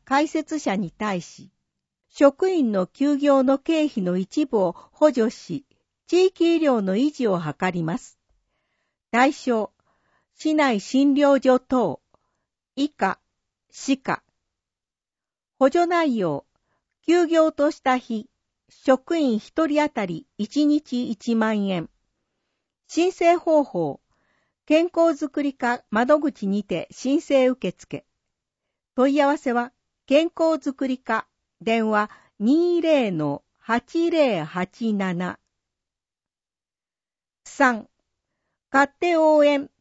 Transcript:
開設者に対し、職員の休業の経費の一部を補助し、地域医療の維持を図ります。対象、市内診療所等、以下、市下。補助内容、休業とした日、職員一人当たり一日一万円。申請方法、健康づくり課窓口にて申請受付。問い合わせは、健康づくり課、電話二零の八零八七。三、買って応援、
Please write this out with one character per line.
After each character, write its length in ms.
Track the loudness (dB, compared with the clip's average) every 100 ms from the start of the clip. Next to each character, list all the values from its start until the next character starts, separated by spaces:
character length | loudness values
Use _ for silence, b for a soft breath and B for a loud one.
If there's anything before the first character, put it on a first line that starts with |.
開 240 | -2 -2 0
設 300 | -4 -6 -6
者 180 | -4 -4
に 140 | -6
対 320 | -8 -6 -6
し、 280 | -10 -20 -20 _ _ _ _ _ _
職 400 | 2 2 4 -2
員 220 | 0 0
の 140 | -2 -4
休 300 | -2 -2 0
業 260 | 2 2
の 160 | 2 0
経 280 | 0 -2 -2
費 160 | -2
の 160 | -2 -2
一 260 | -4 -4
部 140 | -2 0
を 140 | -2 -4 B
補 200 | 0 2
助 180 | 2 -2
し、 340 | -4 -12 -12 _ _ _ _ -2
地 200 | 2 2
域 300 | 2 0 2
医 20 |
療 220 | 2 0
の 160 | 0 0
維 160 | -2
持 160 | -2 -2
を 120 | -2
図 140 | -4 -4 -4
り 120 | -4
ま 140 | -6 -6
す。 220 | -10 _ _ _ _ _ _ _ _ _ -6
対 220 | 0 0
象、 400 | 0 -4 -4 -4 _ _ _ _ _ _
市 200 | -8 -2
内 260 | 0 0 0
診 340 | -2 2 2
療 260 | 4 4 4
所 180 | 2 0
等、 420 | 2 -2 -2 -6 _ _ _ _ _ _ _ -6
以 120 | -6
下、 300 | -2 -4 -6 _ _ _ _ _
市 280 | -10 -4 -4
下。 240 | -4 -8 _ _ _ _ _ _ _ _ _ _ _ _ _ 0
補 80 | 2
助 200 | 2 0
内 300 | 0 -2 -2
容、 300 | -2 -4 -10 _ _ _ _ _ 0
休 200 | 2 2
業 260 | 2 2
と 180 | 2 -2
し 100 | -2
た 160 | -2 -2
日、 320 | -4 -10 -10 _ _ _ _
職 500 | _ 0 0 0 -2
員 200 | 0 -2
一 280 | -4 -4 -2
人 160 | 0
当 60 | -2
た 180 | -4 -8
り 200 | -8 -12 -10
一 280 | -6 0 2
日 440 | 0 -2 -8 -6
一 240 | -8 -4
万 320 | -2 0 -2 -4
円。 220 | -6 -8 _ _ _ _ _ _ _ _ _ -8
申 260 | -2 -2
請 240 | 0 2 2
方 260 | 2 2
法、 380 | 2 -4 -6 -6 _ _ _ _ _ _
健 200 | 0 2
康 280 | 2 2 0
づ 160 | 0 -6
く 140 | -4
り 100 | -6
課 320 | -4 -6 -6 -4
窓 300 | -2 2 2
口 260 | 0 -4 -4
に 180 | -4
て 240 | -4 -8 -8
申 300 | -8 -4 -2
請 280 | 0 2 2
受 240 | 0 -6 -10
付。 300 | -14 -16 _ _ _ _ _ _ _ _ _
問 200 | 0 0
い 60 | 2
合 60 | 2
わ 100 | 0
せ 160 | -2
は、 200 | -4 -4 _ _ _ 0
健 180 | 2
康 340 | 2 0 0 0
づ 140 | -4
く 160 | -6 -6
り 100 | -6
課、 280 | -6 -6 -8 _ _ _
電 300 | -4 -2 0
話 200 | -2 -2 b b -4
二 420 | 0 2 2 0
零 300 | 2 2 0
の 320 | -2 -4 -4 _ _
八 520 | -4 -4 -2 -2 0
零 320 | 2 2 0
八 500 | -4 -6 -8 -6 -4
七。 440 | -2 -4 -4 -8 -10 _ _ _ _ _ _ _ _ _ _ _ _ _ _ _ _ _ _ _ _
三、 440 | -12 -2 0 0 -10 _ _ _ _ _ _ _ _
買 140 | 0
っ 40 | 0
て 280 | 0 0 2
応 280 | 4 4
援、 260 | 4 2 -6 _